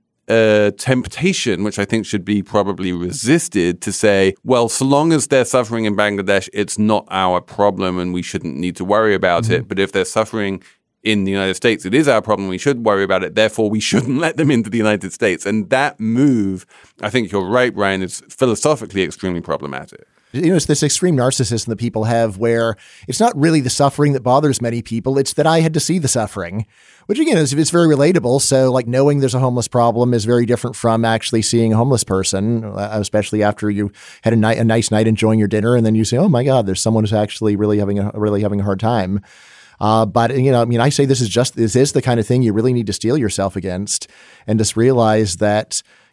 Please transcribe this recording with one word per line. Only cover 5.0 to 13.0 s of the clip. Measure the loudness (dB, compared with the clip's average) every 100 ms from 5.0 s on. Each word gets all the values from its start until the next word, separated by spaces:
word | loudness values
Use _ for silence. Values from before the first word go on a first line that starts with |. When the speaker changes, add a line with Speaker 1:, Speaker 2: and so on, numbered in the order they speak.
| 2
Speaker 1:
as | 0 2
they're | 0
suffering | 2 0 0 -2
in | -2 0
Bangladesh, | 0 0 0 0 0
it's | -6 -6 0
not | 2 0 -2
our | -2 0 0
problem | -4 0 0 2 -4 -4
and | -4
we | -6
shouldn't | -6 -8 -8 -6
need | -6 -6
to |
worry | -2 2 2 2
about | 2 0
Speaker 2:
Mm-hmm. | 0
Speaker 1:
it. | -2 -2
But | -2
if | -2
they're | 0
suffering | -2 -2 -2 -4 -4 -6 -12 _ _ _
in | -2 0
the | 0
United | -2 -2
States, | 0 0 -2
it | 0
is | 0 2
our | 2
problem. | 0 -2 -2
We | -4
should | -2 0
worry | 0 0